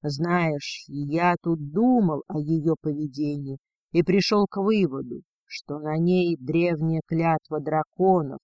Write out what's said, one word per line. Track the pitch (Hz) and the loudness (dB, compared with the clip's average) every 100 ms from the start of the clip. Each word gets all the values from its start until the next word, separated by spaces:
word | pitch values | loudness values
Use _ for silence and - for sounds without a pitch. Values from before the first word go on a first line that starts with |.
Знаешь, | 151 139 170 175 165 147 - - - | -6 -4 0 0 0 -2 -8 -14 -12
я | 143 143 156 175 175 | -8 -4 0 2 0
тут | 170 165 147 | -2 -4 -2
думал | 156 247 247 190 147 - | 2 4 4 4 0 -4
о | 156 | -6
её | 147 160 151 160 | -2 0 0 0
поведении | 156 147 151 131 147 147 135 135 _ _ _ | -2 -4 -6 -4 -4 -4 -8 -12 _ _ _
и | 165 | -2
пришёл | 175 190 185 214 202 | 2 2 4 2 0
к | 202 | 0
выводу, | 196 220 175 135 127 - - _ _ | 0 2 2 -2 -8 -12 -14 _ _
что | - - 147 | -20 -10 -8
на | 151 156 | -4 0
ней | 170 185 175 160 | 2 2 2 -2
древняя | 127 160 175 160 160 160 - | -2 0 2 0 0 -2 -2
клятва | 165 165 156 _ 151 | 0 2 0 _ -6
драконов | 147 156 156 _ 190 185 147 139 | -2 -2 -2 _ 4 4 2 -8